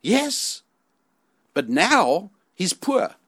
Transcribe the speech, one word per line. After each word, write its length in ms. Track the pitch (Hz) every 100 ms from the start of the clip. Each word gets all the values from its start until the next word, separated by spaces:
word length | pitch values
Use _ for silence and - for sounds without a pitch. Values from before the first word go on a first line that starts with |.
Yes. 600 | 147 254 294 269 - - _ _ _ _ _ _ _ _ _
But 160 | - 117
now 640 | 127 214 277 139 156 202 _ _
he's 200 | _ 185
poor. 420 | - - 262 185 -